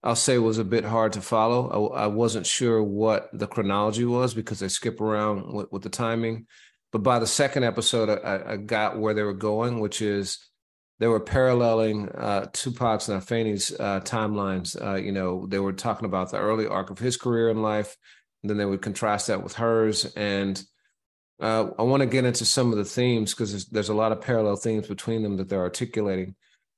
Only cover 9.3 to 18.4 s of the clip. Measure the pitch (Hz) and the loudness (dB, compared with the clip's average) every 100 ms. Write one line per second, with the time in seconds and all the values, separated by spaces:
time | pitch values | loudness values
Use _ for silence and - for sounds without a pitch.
9.3 | 98 107 107 120 120 107 - 107 101 98 | -2 -2 0 0 -2 -4 -2 0 0 -2
10.3 | - - _ _ _ _ _ 117 113 107 | -8 -12 _ _ _ _ _ 2 2 2
11.3 | 135 131 123 120 113 110 107 101 - 110 | 2 4 4 4 4 2 0 -4 -6 -2
12.3 | 101 98 - 135 120 123 123 - 98 95 | -2 -2 -6 -6 -2 0 0 -2 -4 -2
13.3 | 117 113 101 - - 101 98 95 117 107 | -2 0 -2 -4 -4 -2 -2 -2 -2 -2
14.3 | 104 98 95 90 - - 98 101 98 92 | -2 -2 -2 -4 -6 -4 -4 -2 -2 -2
15.3 | 92 95 98 98 95 120 110 110 92 92 | -4 -4 -2 -2 -2 -4 -4 -2 -2 -2
16.3 | 98 101 110 107 95 95 98 120 120 123 | -2 0 0 0 -2 -4 -4 -4 -2 0
17.3 | 117 113 110 110 107 104 - _ - _ | 2 2 2 0 0 -4 -10 _ -20 _
18.3 | _ | _